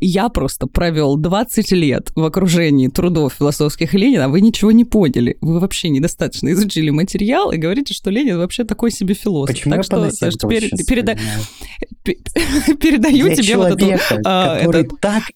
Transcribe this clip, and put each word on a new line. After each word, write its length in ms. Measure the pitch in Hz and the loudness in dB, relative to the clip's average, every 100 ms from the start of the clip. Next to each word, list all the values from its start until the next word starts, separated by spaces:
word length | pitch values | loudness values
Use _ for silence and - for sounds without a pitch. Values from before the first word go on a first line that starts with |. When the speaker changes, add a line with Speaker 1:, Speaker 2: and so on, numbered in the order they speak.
Speaker 1:
«Я 280 | 185 185 233 | -2 0 0
просто 380 | - 131 - 135 | 0 -2 -4 -4
провел 500 | - 175 156 147 143 | -2 0 0 0 0
двадцать 560 | 160 196 240 - 202 | 0 -2 -2 -2 0
лет 380 | 185 156 120 - - | 2 2 0 -4 -2
в 80 | |
окружении 640 | 160 170 180 170 165 143 127 | -2 0 2 2 2 2 2
трудов 460 | - 175 165 143 - | 0 0 0 -2 0
философских 560 | 147 139 147 - 165 | -2 0 -2 -2 -2
Ленина, 300 | 196 233 240 135 | 2 2 2 2
а 20 | |
вы 120 | 156 | 4
ничего 320 | 220 - 208 | 2 4 4
не 120 | 226 | 4
поняли. 520 | 233 214 165 - 120 - | 4 2 2 2 0 -2
Вы 200 | 151 165 | -2 0
вообще 280 | 190 - 175 | -2 -2 -2
недостаточно 600 | 139 165 - 156 - - | 0 -2 -2 -6 -4 -2
изучили 380 | 185 208 165 156 | 0 0 0 0
материал 600 | 147 190 196 208 302 403 | 0 0 -2 0 0 0
и 40 | 160 | -2
говорите, 380 | 160 220 285 | -2 -2 -4
что 160 | - - | -4 -2
Ленин 280 | 202 285 175 | 0 0 0
вообще 260 | 180 - | -2 -4
такой 260 | 233 208 233 | -4 -2 -2
себе 240 | - 185 | 0 -2
философ». 400 | 208 - 165 139 | -2 -2 -2 -2
Speaker 2:
Почему 160 | 127 143 | -2 -2
Speaker 1:
Так 60 | 160 | -2
Speaker 2:
я 40 | |
Speaker 1:
что, 120 | 190 185 | 0 0
Speaker 2:
Панасенкова 340 | 165 - 165 | 0 -2 -2
Speaker 1:
Саша, 60 | 107 | -2
теперь 300 | 208 226 220 | -2 0 -2
Speaker 2:
щас 120 | 185 - | -2 -2
Speaker 1:
переда-, 280 | 240 220 214 | 0 0 -2
Speaker 2:
вспоминаю? 260 | 110 107 101 - - - - - | -4 -6 -8 -12 -18 -12 -12 -10
Speaker 1:
пе-, 720 | - - - - - 277 - | -6 -6 -6 -4 0 0 0
<laughs> 60 | 294 | 2
передаю 460 | 320 285 294 262 294 | 2 2 4 4 4
Speaker 2:
Для 100 | 160 | 2
Speaker 1:
тебе 200 | 202 214 | 2 2
вот 100 | 180 | 2
эту, 100 | - | 4
Speaker 2:
человека, 400 | 196 190 - - | 2 2 0 -2
Speaker 1:
а, 320 | 107 185 180 165 | 0 2 2 2
Speaker 2:
который 240 | 170 165 | 2 2
Speaker 1:
этот 180 | 160 147 | 0 -2
Speaker 2:
так 220 | 202 214 - | -2 0 -2